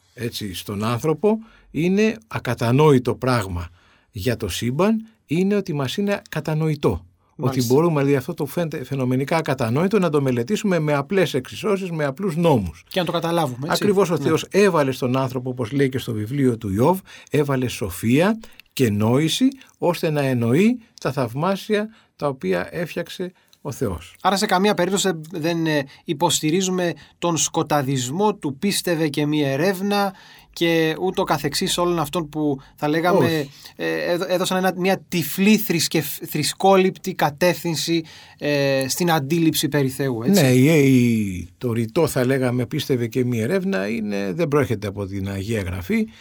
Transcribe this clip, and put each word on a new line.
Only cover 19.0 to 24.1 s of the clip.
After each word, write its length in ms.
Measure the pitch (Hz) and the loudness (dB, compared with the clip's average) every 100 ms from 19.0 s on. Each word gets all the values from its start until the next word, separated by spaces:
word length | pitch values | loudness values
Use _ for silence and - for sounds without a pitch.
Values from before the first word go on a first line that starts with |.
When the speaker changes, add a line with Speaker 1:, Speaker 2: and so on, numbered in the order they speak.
| 110 127 156 - 262 - - _ | 2 2 2 2 0 0 -10 _
Speaker 1:
ώστε 320 | 170 165 165 | -2 0 0
να 120 | 147 | 0
εννοεί 580 | 135 127 117 139 214 247 - _ | 0 0 2 4 4 2 -6 _
τα 120 | 165 | -6
θαυμάσια 800 | 139 120 127 175 196 - 208 214 - _ _ | -4 -4 -2 -2 -2 -2 -4 -4 -10 _ _
τα 120 | 143 | -6
οποία 400 | 131 185 180 - | -4 -4 -4 -4
έφτιαξε 600 | 156 175 180 170 - 185 - _ _ | -8 -8 -8 -8 -10 -10 -12 _ _
ο 100 | 147 | -12
Θεός. 440 | 117 117 90 - | -4 -4 -4 -10